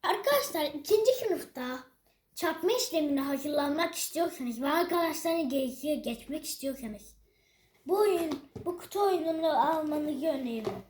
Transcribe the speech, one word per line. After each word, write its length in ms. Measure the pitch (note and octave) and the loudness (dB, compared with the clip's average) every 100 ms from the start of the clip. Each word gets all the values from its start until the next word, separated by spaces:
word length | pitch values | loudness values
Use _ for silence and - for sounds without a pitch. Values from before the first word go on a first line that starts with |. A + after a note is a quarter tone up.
Arkadaşlar 600 | - F4 C5+ C#5+ C#5+ D#4+ D4 | 0 0 4 2 2 -2 -2
ikinci 460 | D4 - G#4+ A4 | -4 4 6 6
sınıfta 720 | B4+ A4 D#4+ - - B3 B3+ - _ _ _ _ - | 4 0 -2 -4 -8 -6 -8 -12 _ _ _ _ -4
çarpma 360 | E4 D#4+ F4 | -2 0 2
işlemine 500 | B4 - D#4+ D4+ C#4 | 2 2 0 0 0
hazırlanmak 760 | C#4 C#4 D4 D4 C#4+ D4 E4+ - | 0 -2 0 0 0 0 -2 -2
istiyorsanız 680 | - D#4 F4 - B3 A3+ | -4 0 -2 -2 -6 -4
ve 60 | C#4 | 0
arkadaşlarla 760 | D#4 F4 F4 E4 - E4+ E4 | 2 2 2 0 0 0 0
geziye 540 | C#4+ C4+ C4 B3 D4 C#4+ | 0 0 -2 -4 -2 -2
geçmek 500 | A3 A#3 - D4+ D4+ | -2 -8 -8 -8 -8
istiyorsanız 720 | - C4+ C4 A3+ G#3 - - _ _ _ _ _ _ - | -6 -6 -6 -10 -12 -16 -20 _ _ _ _ _ _ 0
bu 120 | G4 | 4
oyun, 520 | G#4 F4 E4 C#4 - - F4 | 4 4 0 -4 -8 -8 -6
bu 120 | F4 | -6
kutu 220 | - G4 | -6 2
oyununu 720 | G4+ F4+ D#4+ E4 D#4+ C#4+ C4+ | 4 4 2 0 2 4 4
almanızı 560 | D#4+ D#4 D4+ D4+ C4 D#4+ | 2 0 -2 -2 0 0
öneririm. 580 | C4+ B3 A3+ G#3 G3 - | 0 -2 -4 -4 -8 -12